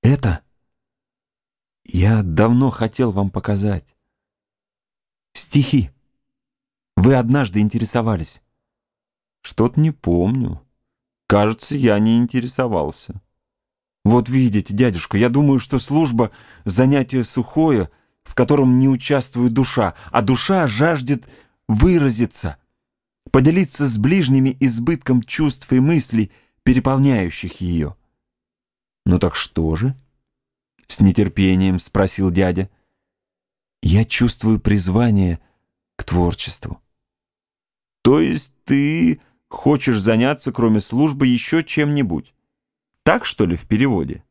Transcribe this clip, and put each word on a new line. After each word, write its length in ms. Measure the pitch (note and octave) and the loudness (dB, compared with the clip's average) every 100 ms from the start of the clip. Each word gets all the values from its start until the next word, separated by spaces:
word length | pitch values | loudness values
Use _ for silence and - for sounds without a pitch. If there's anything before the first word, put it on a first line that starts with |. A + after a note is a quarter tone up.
«Это? 400 | - C#3 A#2 D#2+ _ _ _ _ _ _ _ _ _ _ _ _ _ _ | 2 0 -2 -4 _ _ _ _ _ _ _ _ _ _ _ _ _ _
Я 380 | - F2 F#2+ A2 | -8 0 2 2
давно 480 | F#2+ D#2 A2 A#2+ C3+ | 0 2 2 4 2
хотел 400 | - A2 - B2 | 0 -6 -2 -2
вам 200 | G2 G2 | 0 -4
показать. 640 | F#2+ - G2+ G#2 F#2+ _ _ _ _ _ _ _ _ _ _ _ _ _ _ _ | -4 -4 -2 -2 -4 _ _ _ _ _ _ _ _ _ _ _ _ _ _ _
Стихи. 580 | - - D3 C3 C#3+ F#2 _ _ _ _ _ _ _ _ _ _ - | -10 -2 0 2 0 -2 _ _ _ _ _ _ _ _ _ _ 0
Вы 180 | G#2 | 4
однажды 460 | C3+ A#2 C#3 A#2+ G2+ | 4 2 0 0 0
интересовались». 840 | G#2 A#2 A2+ A#2+ A2+ G2 D#2 - _ _ _ _ _ _ _ _ _ _ | 0 -2 -4 -2 -2 -4 -6 -14 _ _ _ _ _ _ _ _ _ _
«Что-то 380 | - - A#2 D3+ | -18 -2 0 2
не 100 | D#3 | 0
помню. 720 | D3+ - E2+ F2+ C3 A#2+ - _ _ _ _ _ _ _ | -2 -2 0 0 -2 -4 -8 _ _ _ _ _ _ _
Кажется, 500 | G2+ G#2 A2+ - D3 | 2 2 -2 -6 0
я 220 | B2 G#2 | 2 2
не 180 | A2 A#2 | 2 2
интересовался». 1040 | A#2+ C3 B2 - B2+ F#2 D2 - - F#2+ _ _ _ _ _ _ _ _ | 0 -4 -6 -6 -4 -2 -4 -8 -16 -18 _ _ _ _ _ _ _ _
«Вот 240 | G2+ A#2+ A#2 | 2 2 2
видите, 460 | C3 B2 G2+ - | 2 2 0 -2
дядюшка, 440 | G2+ B2 F2 - G2 | 0 0 0 -4 0
я 100 | A#2+ | 2
думаю, 320 | C3 D3 C3+ | 2 2 2
что 180 | - C3 | 0 -6
служба — 540 | - C#3+ E3 A#2 A2+ - - - | -2 0 0 0 -2 -4 -20 -12
занятие 580 | - F#2+ C3 C#3+ B2 C3 | -4 2 2 2 0 -2
сухое, 680 | A#2 - A#2 - D#3+ B2 F2 _ _ _ | -4 -4 -4 0 2 2 -2 _ _ _
в 100 | - | -12
котором 440 | - B2 C#3+ B2+ B2+ | -2 2 2 4 4
не 100 | C3+ | 2
участвует 640 | B2+ - C#3 B2 A#2+ B2 | 0 -2 -4 -2 -2 0
душа, 420 | A#2 B2+ - G2 - - | 0 -2 0 -2 -4 -6
а 120 | A#2+ | -2
душа 440 | G#2+ B2+ - F#3+ D3 | 0 -2 0 0 0
жаждет 640 | G#2+ D#3 D#3 B2 C#3+ - - _ _ - | 0 0 0 -4 -6 -6 -20 _ _ -4
выразиться». 880 | G#2+ F#3+ F3 C#3 A2+ A#2 - F2 D2 _ _ _ _ _ _ - | 2 4 4 2 0 -4 -4 -10 -10 _ _ _ _ _ _ 0
Поделиться 560 | C3+ C3+ E3+ D#3 - C#3+ | 4 4 2 -2 -2 -2
с 120 | A2 | 0
ближними 580 | A#2 F#3+ C#3 C3+ C3+ B2+ | 0 0 2 2 2 0
избытком 640 | C#3 A2+ A#2+ E3 - B2+ | -2 0 -4 -4 0 -2
чувств 500 | A2+ - D3+ - - | -2 -2 -2 -2 -2
и 80 | B2+ | 0
мыслей, 500 | C#3 E3 - A2 G2+ _ _ _ | 2 0 0 -2 -4 _ _ _
переполняющих 1000 | - B2+ C#3 C3+ C#3 A#2+ F2 - F#2 - | 0 0 0 2 2 2 -2 -6 -14 -8
её. 360 | F2+ E2+ D2 - _ _ _ _ _ _ _ _ _ _ - | -4 -2 -4 -8 _ _ _ _ _ _ _ _ _ _ 0
«Ну 120 | F2+ | 0
так 160 | F2+ | 0
что 420 | - - - D#2+ D#2+ | -4 -6 -4 -2 -2
же?» — 200 | A#2+ C3+ _ _ _ _ _ _ _ _ _ | -4 -6 _ _ _ _ _ _ _ _ _
с 140 | - | 2
нетерпением 800 | G2+ F#2 G2 - F#2+ F#2 F#2+ F#2 | 2 4 0 2 2 2 2 -2
спросил 520 | - G2 F#2+ - F#2+ | -4 -2 -2 0 -2
дядя. 400 | F2 F#2 F2+ F#2+ _ _ _ _ _ _ _ _ _ _ _ | 0 0 -2 -6 _ _ _ _ _ _ _ _ _ _ _
«Я 220 | - F#2 | 2 2
чувствую 560 | A2+ - A#2+ - A2 A2 | 2 0 -2 0 0 0
призвание 800 | - G2+ F2+ G2 A#2+ G#2 F#2 E2 _ _ _ _ _ - | 0 -2 0 0 2 2 0 -2 _ _ _ _ _ -18
к 80 | |
творчеству». 760 | - F2 F2 - - - - - _ _ _ _ _ _ _ _ _ _ _ _ | -4 -2 0 -2 -10 -12 -14 -16 _ _ _ _ _ _ _ _ _ _ _ _
«То 180 | A2+ C#3+ | 2 2
есть 340 | E3 D#3+ - _ | 2 -2 -8 _
ты 560 | - C#3 C#3+ D#3+ E3+ D3 _ _ _ | -2 0 0 0 0 -2 _ _ _
хочешь 520 | - C#3 C#3+ C#3 A2 | -6 0 0 0 0
заняться, 520 | G2 A2+ B2+ C#3+ - | 2 2 0 -2 -6
кроме 280 | A#2 A#2 A2 | -2 0 0
службы, 460 | - A#2 D3+ C#3 C3+ | -2 -2 0 0 0
ещё 360 | B2 - E3 | 0 0 -4
чем-нибудь? 720 | D#3 - D3 D3 A#2 E2 - _ _ _ _ _ _ _ | -2 -4 -2 -2 -2 -4 -10 _ _ _ _ _ _ _
Так, 220 | - A3 | 0 0
что 220 | - - G2 | -2 -2 -2
ли, 100 | E2+ | -2
в 100 | - | -2
переводе?» 580 | G#2+ C3+ G2+ C2+ D2+ _ | 0 0 -2 -6 -10 _